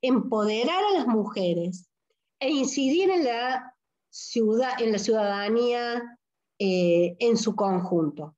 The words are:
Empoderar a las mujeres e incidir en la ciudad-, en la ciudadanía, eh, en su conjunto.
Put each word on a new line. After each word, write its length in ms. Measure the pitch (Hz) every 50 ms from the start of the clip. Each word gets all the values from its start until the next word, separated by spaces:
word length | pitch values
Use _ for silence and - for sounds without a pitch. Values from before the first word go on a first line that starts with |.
| -
Empoderar 800 | 262 262 233 196 - 220 214 208 214 214 220 240 277 339 370 403
a 160 | 415 403 349
las 80 | 254 240
mujeres 800 | 226 220 202 214 - 208 190 175 170 170 170 180 180 - - _ _ _ _ _ _ _ _ _ _ _
e 120 | 269 262
incidir 580 | 311 277 262 - - - 269 262 277 349 392 381
en 140 | 381 359 311
la 520 | 247 233 233 240 254 254 254 254 - _ _ _ _ _ _ _ _
ciudad-, 680 | - - - - - 240 226 214 214 226 262 254 254 -
en 120 | 240 220
la 80 | 214 202
ciudadanía, 1160 | 202 - 226 220 208 202 202 202 202 208 220 233 240 240 240 240 240 240 240 240 240 240 240 _ _ _ _ _ _ _ _ _
eh, 560 | 208 196 185 180 180 175 170 170 175 175 175 _
en 180 | 240 233 233 -
su 180 | - 226 -
conjunto. 800 | - 208 196 190 180 175 - 180 170 160 147 143 - 151 147 -